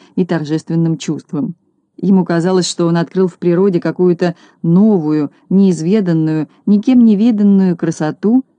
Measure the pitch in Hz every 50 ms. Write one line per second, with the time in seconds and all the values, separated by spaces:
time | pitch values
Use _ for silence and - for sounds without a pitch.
0 | - _ - 185 185 175 175 160 151 143 160 156 - - 165 165 165 165 160 -
1 | - 160 147 135 - _ - 143 - 165 170 _ _ _ _ _ _ _ _ -
2 | 175 190 196 185 170 - 170 170 165 185 190 185 170 - - - 170 170 170 170
3 | 165 - - 185 190 175 - _ - 175 170 180 196 202 175 170 - 165 160 -
4 | 180 180 170 - 180 180 175 _ _ _ _ _ - 165 170 190 214 220 208 175
5 | 151 151 151 151 147 143 _ _ _ - 175 196 196 185 170 156 160 175 214 220
6 | 190 175 165 160 156 156 156 156 143 _ _ _ - 196 208 202 - 262 262 247
7 | 233 220 208 190 226 247 220 202 208 202 196 190 190 180 165 - 170 165 160 -
8 | 156 151 147 - - 208 240 262 - _ _